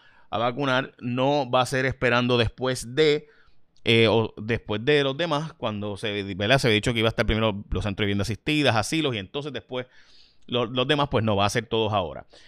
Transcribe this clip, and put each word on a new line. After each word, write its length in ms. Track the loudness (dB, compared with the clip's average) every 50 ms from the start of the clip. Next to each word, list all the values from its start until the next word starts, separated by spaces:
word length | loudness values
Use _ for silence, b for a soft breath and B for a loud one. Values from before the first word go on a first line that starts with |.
| b b b b b b
a 80 | b -2
vacunar. 560 | -2 -2 -2 -2 0 0 0 0 0 -4 -8 -10
No 520 | -6 -4 -2 0 2 2 2 0 0 0
va 100 | 2 2
a 60 | 2
ser 180 | 2 0 -2 0
esperando 540 | -2 -2 0 0 2 2 2 2 2 2 2
después 560 | 2 0 -2 -4 -2 -2 -2 -4 -6 -4 0
de, 320 | 2 4 4 2 2 -2 b b b b b b b b _ _ -4 0
eh, 220 | 2 4 6 6 6
o 240 | 4 4 2 0 -4 -8
después 440 | -6 -4 -4 -4 -4 -4 -6 -2
de 220 | 0 2 2 2 2
los 140 | 0 -2 -2
demás, 340 | -2 -2 -2 -2 -2 -6
cuando 460 | -8 -8 -6 -6 -6 -6 -6 -6 -6 -6
se, 240 | -6 -4 -4 -4 -4 -6 -4
¿verdad? 240 | -2 2 2 2 4
Se 100 | 4 4
había 80 | 4
dicho 180 | 4 2 0 0
que 60 | 2
iba 80 | 2 2
a 20 |
estar 160 | 2 2 0
primero 400 | 2 2 2 2 0 0 -2 -6 -6
los 160 | -6 -4 -4
centros 200 | -4 -4 -2 -2
de 20 |
vivienda 160 | -2 -2 -2
asistidas, 540 | -2 -4 -6 -6 -4 -2 0 2 2 2 2
asilos, 380 | 2 0 -2 -2 -2 -2 -2 -4
y 40 | -6
entonces 340 | -8 -8 -10 -10 -10 -8
después 340 | -10 -12 -10 -10 -8 -10 -10 -10 b b b b b b b b b b b
lo-, 180 | -4 -2 -2 -2
los 240 | -2 -2 -2 0 0
demás, 200 | 0 0 0 0
pues 120 | 0 0
no 140 | 0 2 2
va 80 | 2 2
a 60 | 0
ser 160 | 0 -2 -4
todos 260 | -2 -2 0 0 0
ahora. 340 | 0 -2 -2 -4 -6 -12 -16 _ B B B